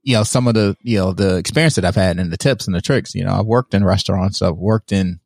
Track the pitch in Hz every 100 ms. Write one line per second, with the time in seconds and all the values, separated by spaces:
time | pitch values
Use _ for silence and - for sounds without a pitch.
0 | 139 117 107 135 123 110 101 - 120 107
1 | 95 90 98 92 90 - 160 123 90 95
2 | 92 87 90 82 143 123 - 87 - 131
3 | - 98 95 95 107 120 123 98 98 92
4 | - 92 95 - 95 82 95 110 - 98
5 | 92 85